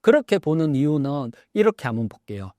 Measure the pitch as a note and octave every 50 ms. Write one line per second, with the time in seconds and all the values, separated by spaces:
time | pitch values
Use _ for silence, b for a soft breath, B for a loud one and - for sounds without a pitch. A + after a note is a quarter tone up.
0 | - - A#3 D4+ B3+ - G3+ F#3+ - D3+ D#3 E3 D#3+ D#3 C#3+ C3 C#3+ D3+ D3+ D3
1 | C3+ C#3 C#3+ C#3+ C3 A#2 A2+ b b b _ G#3 G#3+ A3 G#3+ - - B2+ A2+ A2+
2 | A2+ G#2 - _ _ - G#2 G2+ F#2+ F#2+ _